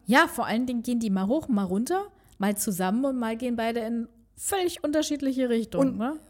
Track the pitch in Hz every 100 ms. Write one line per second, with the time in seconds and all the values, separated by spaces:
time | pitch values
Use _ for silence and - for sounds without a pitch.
0 | - 254 330 - 220 214 254 240 226 240
1 | 226 190 190 302 311 208 190 190 247 359
2 | 403 - - - 196 202 - 180 185 220
3 | 277 262 226 226 254 233 226 233 220 233
4 | 233 - _ - - 392 359 - 294 311
5 | 302 294 269 262 254 233 214 269 269 196
6 | 240 311 -